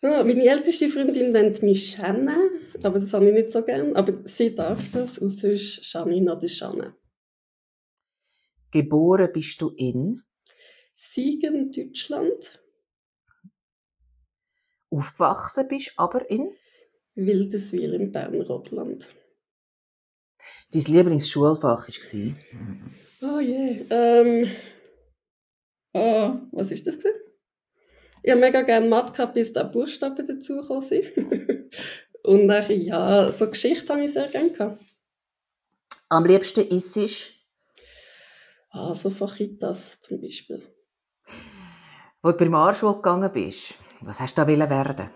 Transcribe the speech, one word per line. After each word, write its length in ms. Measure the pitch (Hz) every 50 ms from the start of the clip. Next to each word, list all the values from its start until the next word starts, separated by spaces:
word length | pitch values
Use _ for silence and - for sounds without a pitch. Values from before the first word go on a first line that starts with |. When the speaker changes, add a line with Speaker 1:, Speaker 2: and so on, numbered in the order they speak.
Speaker 1:
Ja, 200 | - 269 302 285 233
meine 180 | 233 247 254 254
älteste 460 | 247 269 285 285 339 339 - 311 294
Freundin 420 | 285 285 277 262 - 254 247 247
nennt 320 | 233 220 208 214 202 - -
mich 280 | 202 196 196 - -
Shanna, 460 | - - 202 185 196 226 269 277 302 330 381 381 370 320 - - - - -
aber 160 | 202 185 202
das 140 | 202 196 -
habe 160 | 208 196 202
ich 40 | 208
nicht 180 | 220 226 220
so 120 | - 233 226
gern. 320 | 226 247 269 - 294 285
Aber 160 | - 196 190 190 190 -
sie 280 | - - - 240 233 220
darf 380 | - 165 165 208 - - -
das, 260 | - 247 247 247 - -
und 120 | - 196
sonst 640 | 196 - - 202 208 202 - - - - - - -
Janine 420 | 165 170 170 170 180 190 180 165
oder 120 | 165 - 175
Shanna. 440 | - - - - - - - - - _ _ _ _ _ _ _ _ _ _ _ _ _ _ _ _ _ _ _ _ _ _ _ _ _ _ _ _ _ _ _ _ _ _ _
Speaker 2:
Geboren 640 | - 156 143 143 151 151 160 175 185 190 185 175
bist 300 | - 165 151 - - -
du 80 | 165 151 - -
in? 440 | 131 127 120 123 135 180 240 - - _ _ _ _ _ _ _ _ _ _ _ _ _ _
Speaker 1:
Siegen, 800 | _ - - - - 247 277 294 302 - 302 302 285 269 269
Deutschland. 880 | - - - - - - - - 294 294 - 330 494 - - - - _ _ _ _ _ _ _ _ _ _ _ _ _ _ _ _ _ _ 190 _ _ _ _ _ _ _ _ _ _ _ _ _ _ _ _ _ _ _ _ _ _ _ _ _ _ _ _
Speaker 2:
Aufgewachsen 800 | - 147 139 - - - 180 147 190 - - - - - 269 269
bist 240 | 277 277 269 - -
aber 340 | - 175 175 - 247 - -
in? 220 | 196 220 285 381 403 _ _ _ _ _ _ _ _ _ _ _ _
Speaker 1:
Wilderswil 800 | - 190 190 208 190 202 196 208 208 196 - - 180 165 151 -
im 180 | 180 202 196
Berner 380 | 196 - - - - - - -
Oberland. 580 | 123 - - - - - - 240 277 - - - - _ _ _ _ _ _ _ _ _ _ _ _ _ _ _ _ _ _ _ _ _ _ _ _ _ - - - - - _
Speaker 2:
Dein 120 | - 160 139
Lieblingsschulfach 1040 | 139 151 170 180 180 165 147 143 - - 147 143 147 156 151 - 139 117 117 - -
war? 480 | 113 - - - - 104 101 117 143 147 - _ - 120 - 110 98 98 - - - - _ _ _ _
Speaker 1:
Oh 180 | 254 269 285 302
je, 460 | 285 247 247 262 269 262 240 202 - -
ähm, 640 | - 233 240 233 233 240 240 240 233 233 233 214 - - - - - _ _ - _ _ _ _ _ _ _ _ _ _ _ _ _ _ _ _ _ _ _ _ _
oh, 420 | 196 202 233 226 220 214 202 262 247 - -
was 180 | - - 196 190
ist 160 | - - -
das 140 | 370 320 -
gewesen? 160 | - - 440 440 - - _ _ _ _ _ _ _ _ _ _ _ _ _ _ _ _ _ _
Ich 100 | _ -
hab 80 | - 240
mega 220 | 254 262 262 262
gerne 260 | 254 262 233 226 220 226
Mathe 260 | 226 226 247 247 -
gehabt, 200 | - 254 233 -
bis 180 | - 226 226
da 120 | - - 202
Buchstaben 640 | 196 - 233 254 302 - - - 277 269 - -
dazugekommen 580 | - 269 269 - - 277 277 294 - 269 269 269
sind. 280 | - - - 381 - -
<laughs> 580 | - - - - - - - - - - - - - - - - - - _ _ - _
Und 240 | - 196 202 208 196
dann, 200 | 208 208 208 202
ja, 600 | 202 196 180 185 185 170 185 190 196 202 190 -
so 180 | - - 220 214
Geschichte 420 | - - - - 330 330 - -
habe 120 | 294 294 285
ich 100 | 285 294
sehr 140 | - 277 277
gerne 240 | - 262 302 349
gehabt. 320 | 349 - 208 220 214 - _ _ _ _ _ _ _ _ _ _ _ _ _ _ _ _ _ _ _ _ _ _ - - _ _
Speaker 2:
Am 160 | 165 165 165
liebsten 420 | 175 185 196 190 - - 226 208 -
isst? 640 | 185 180 185 - - 214 208 220 - - - - - _ _ _ _ _ _ _ _ - _ - - - - - - - - - - _ _ _ _ _ _ _
Speaker 1:
Ah, 240 | _ - 190 - 175
so 160 | 151 - 196
Fajitas 880 | 190 - 202 202 - - 208 202 - - - - 180 190 - - - _
zum 200 | - - - -
Beispiel. 400 | - - - - - _ - - - - _ _ _ _ _ _ _ _ _ _ _ - - - - - - 196 185 - - - - - - - - - _ _
Speaker 2:
Wo 100 | _ 165
du 60 | 170 170
Primarschule 580 | 170 165 165 156 156 180 208 208 - 214 202
gegangen 360 | 208 - 190 175 180 190 190
bist, 440 | 190 123 92 80 - - - - - - - - - -
was 180 | - - 104 -
hast 180 | 127 123 - -
du 40 |
da 60 | 156 143
wollen 220 | 156 147 151 147
werden? 400 | 143 135 135 - 135 - 95 98 -